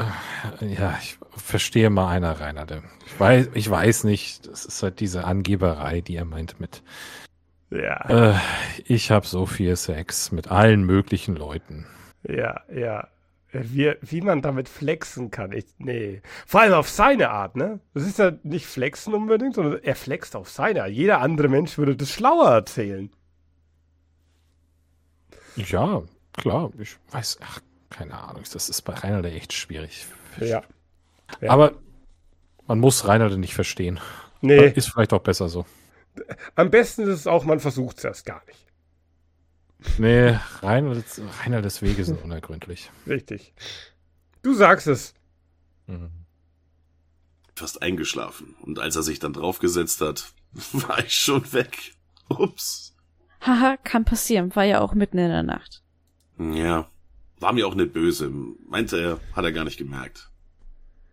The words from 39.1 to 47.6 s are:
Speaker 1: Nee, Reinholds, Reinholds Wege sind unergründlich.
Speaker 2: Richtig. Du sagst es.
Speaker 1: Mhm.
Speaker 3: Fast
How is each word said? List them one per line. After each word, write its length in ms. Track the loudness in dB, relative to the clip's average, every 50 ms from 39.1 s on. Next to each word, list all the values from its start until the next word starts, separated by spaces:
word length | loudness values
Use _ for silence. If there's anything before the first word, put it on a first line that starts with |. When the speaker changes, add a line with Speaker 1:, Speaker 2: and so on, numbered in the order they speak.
| _ _ _ _ _ _ _ _ _ _ _ _ _ _ -2 0 0 4
Speaker 1:
Nee, 400 | 6 6 8 8 8 6 6 4 0 -6 -12 -6
Reinholds, 600 | -2 0 0 2 2 0 -2 -4 -6 -10 -12 -14 -14 -14 -12 -8
Reinholds 400 | -6 -4 -2 -2 -2 -4 -6 -2
Wege 220 | 0 0 0 0 0
sind 180 | -4 -4 -6
unergründlich. 720 | -8 -10 -12 -12 -12 -12 -14 -14 -14 -14 -16 -16 -16 -20 -20 _ -10 -6
Speaker 2:
Richtig. 460 | -6 -6 -6 -10 -14 -14 -16 _ _ -20 -18 -18 -18 -18 -20 -20 _ _ _ _ _ _ _ _ _ _
Du 120 | -2 0 4
sagst 340 | 6 8 6 6 6 4 0
es. 260 | 0 0 -2 -8 -18 _ _ _ _ _ _ _ _ _ _ _ _ _ _ -14
Speaker 1:
Mhm. 240 | -12 -12 -12 -14 -16 -18 -20 _ _ _ _ _ _ _ _ _ _ _ _ _ _ _ _ _ _ _ _ _ _ _ _ _ -18
Speaker 3:
Fast 260 | -16